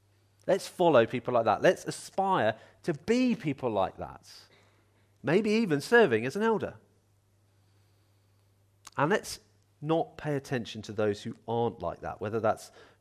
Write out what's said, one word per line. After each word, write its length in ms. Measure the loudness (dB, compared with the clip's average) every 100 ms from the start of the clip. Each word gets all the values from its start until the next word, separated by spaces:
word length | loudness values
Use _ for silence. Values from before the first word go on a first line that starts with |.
| _ _ _ _ -2
Let's 220 | -2 -2
follow 380 | 0 4 6 4
people 280 | 0 -2
like 120 | 0 2
that. 160 | 2
Let's 220 | 2 0 -4
aspire 720 | -12 -10 -4 0 2 2 -2 -8 _
to 100 | -8
be 420 | -4 0 2 2 0
people 340 | -4 -4 -2
like 280 | 0 -2 -4
that. 300 | -14 -14 -20 -20 -20 _ _ _ _ _ _ _
Maybe 280 | 0 0 2
even 300 | 0 2 -2
serving 440 | 4 6 6 4 0
as 120 | -2
an 60 |
elder. 320 | 0 0 -4 -10 _ _ _ _ _ _ _ _ _ _ _ _ _ _ _ _ _ _ _ _ -10 -2
And 140 | 0
let's 280 | 0 -4 -14 _ _ _ _
not 360 | -2 -2 -2 -8
pay 180 | -6 -6
attention 460 | -4 -6 -6 -10
to 80 | -8
those 300 | -2 -2 -2
who 140 | -6 -12 -6
aren't 340 | -2 -2 -2
like 200 | -8 -8
that, 180 | -10 -8
whether 200 | -6 -2
that's 320 | 0 0 -6 -20 -20 _